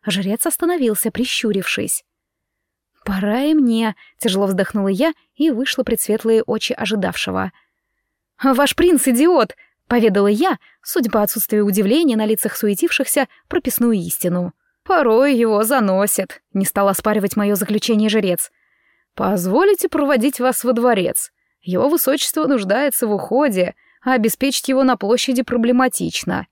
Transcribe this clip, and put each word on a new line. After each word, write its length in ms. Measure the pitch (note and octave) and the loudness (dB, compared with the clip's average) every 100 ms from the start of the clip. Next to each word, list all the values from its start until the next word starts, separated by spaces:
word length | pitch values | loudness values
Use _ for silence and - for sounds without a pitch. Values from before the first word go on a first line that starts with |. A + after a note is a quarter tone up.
| - | -4
Жрец 400 | F#3+ G3 A3 E4+ | -4 -2 -2 -2
остановился, 640 | - E4+ F4+ B3 G#3+ A3+ | -2 -2 0 0 0 -4
прищурившись. 920 | - B3 - A3+ G3 F3+ - - - _ _ _ _ _ _ _ _ _ _ - | -4 -4 -2 -2 -2 -4 -6 -4 -6 _ _ _ _ _ _ _ _ _ _ -6
"Пора 380 | F#3+ G3+ A3+ | -4 -2 0
и 100 | C#4+ | 2
мне", — 420 | D#4 B3+ A3+ A3+ - - _ | 4 4 2 0 -4 -16 _
тяжело 280 | A#3 F#3+ G3+ | -2 0 0
вздохнула 420 | F#3+ F#3+ G#3+ G3 | 0 -2 0 -2
я 260 | F#3+ D#4 D#4+ _ _ | 2 0 -2 _ _
и 160 | D#4+ | 0
вышла 320 | A#3 C4+ - | 0 -2 -2
пред 180 | B3 A3+ | -2 -2
светлые 420 | - G#3+ A3+ A3+ | -2 -2 2 0
очи 300 | - A3 - | 2 -4 -4
ожидавшего. 800 | - F3+ G#3+ F3+ F3 - F#3 F#3+ _ _ _ _ _ _ _ _ _ | -4 -4 -2 -2 -4 -4 -4 -4 _ _ _ _ _ _ _ _ _
"Ваш 340 | C4+ C4 C#4+ - | 0 2 2 2
принц — 320 | F4 D4+ - | 2 4 2
идиот", — 480 | A#3+ D#4+ E4+ G#3+ - _ _ _ | 4 4 4 2 -4 _ _ _
поведала 400 | A#3+ A3 G3 G3+ | 2 2 4 2
я, 300 | G#3 F#4 B3+ _ _ | 2 0 -2 _ _
судя 300 | - F#4 A3+ | -6 -2 0
по 100 | G#3+ | 0
отсутствию 440 | G#3 - - G#3 G#3 | 0 -2 -2 0 0
удивления 520 | G3 G3 C#4 E4 A3+ | 0 2 2 2 0
на 80 | G#3+ | 0
лицах 300 | G#3+ G#3+ - | -2 -4 -2
суетившихся, 720 | G#3+ G3+ E4+ - C4+ - C4 _ _ | -2 0 0 -2 -2 -2 -2 _ _
прописную 460 | F4+ C4 - A#3+ | -4 -4 -2 0
истину. 600 | G#3+ E3+ - F3+ F3+ F3+ - _ _ | 0 -2 -4 -2 -2 -4 -8 _ _
"Порой 520 | - F#4 C4 A3 C#4 B3+ | -2 0 4 4 4 4
его 280 | A#3 G#3+ | 2 2
заносит", — 800 | A3 C4+ G#3 F#3+ G3+ - F#3+ - _ | 2 0 2 2 0 -2 -4 -10 _
не 120 | F#3+ G3 | -4 -2
стал 240 | - G3 | 0 0
оспаривать 460 | F#3+ G#3+ G#3 G3 - | 0 0 0 -2 -2
мое 200 | G3+ G#3 | -2 -2
заключение 540 | G3+ G#3 - G#3+ G#3+ | -2 -2 0 0 2
жрец. 420 | G#3+ G3 F3 - _ _ _ _ _ _ - | 0 0 -4 -6 _ _ _ _ _ _ -6
"Позволите 720 | F#3+ G3 F3+ A3 G4 G4+ F#4 | -2 -2 0 2 2 2 0
проводить 520 | - C#4+ C4+ B3 - | -2 0 2 0 0
вас 240 | B3+ B3 | -2 0
во 100 | A#3+ | -2
дворец? 580 | A#3 B3 G#3+ F3 - - _ _ _ | 0 2 2 0 -4 -8 _ _ _
Его 260 | - F3+ C#4 | -6 0 2
высочество 580 | D#4+ - C#4+ - - D#4 | 2 0 0 -2 -2 0
нуждается 600 | C4+ G3 G#3+ C#4+ - A3+ | 0 0 0 0 -2 -2
в 60 | |
уходе, 640 | G3+ - A#3+ D4 F#3+ F3+ - _ _ | -4 -2 0 2 0 -2 -4 _ _
а 100 | - | -2
обеспечить 540 | B3+ A3 - C#4 C4 - | 2 0 0 -2 -2 -2
его 160 | C4 | 2
на 140 | C4 B3 | 2 2
площади 440 | G3+ A#3+ - B3+ | 0 0 0 -2
проблематично". 1040 | B3+ A#3+ A#3 B3 B3+ - E3+ - - F3+ F#3 | 0 0 2 2 2 0 -6 -6 -4 -6 -8